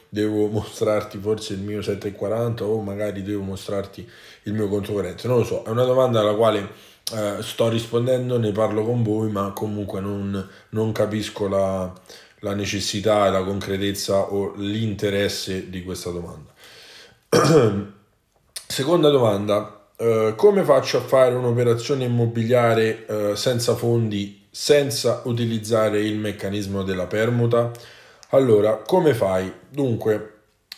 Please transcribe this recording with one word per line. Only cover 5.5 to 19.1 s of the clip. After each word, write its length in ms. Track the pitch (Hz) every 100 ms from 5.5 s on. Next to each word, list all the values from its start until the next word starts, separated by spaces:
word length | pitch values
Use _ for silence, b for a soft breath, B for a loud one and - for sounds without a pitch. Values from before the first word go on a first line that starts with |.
| -
è 60 | -
una 140 | 117
domanda 360 | 127 131 127 113
alla 160 | 104 107
quale, 340 | 113 104 98 B B B -
eh, 300 | 110 104 101
sto 260 | 117 - 117
rispondendo, 680 | 113 117 120 123 127 123 123
ne 120 | 110
parlo 320 | 101 107 107
con 200 | 110 123
voi, 260 | 107 107 110
ma 220 | 98 98
comunque 460 | 95 107 104 98 95
non, 500 | 98 101 98 98 95 B B
non 220 | 107 110
capisco 560 | 107 104 107 98 - 98
la, 460 | 98 95 95 90 87 B B B B
la 160 | 101 104
necessità 720 | 95 101 - 104 104 104 98
e 40 |
la 120 | 95
concretezza 880 | 92 101 98 95 101 98 - 98 95
o 200 | 101 95 95
l'interesse 1120 | 101 107 113 98 104 98 101 - - 92 92
di 140 | 92
questa 260 | 90 87 92
domanda. 440 | 87 85 80 76 _ B B B B B B -
<clears throat> 640 | 160 156 160 110 101 98 - _ _ _ _ _ - -
Seconda 420 | - 135 170
domanda, 800 | 147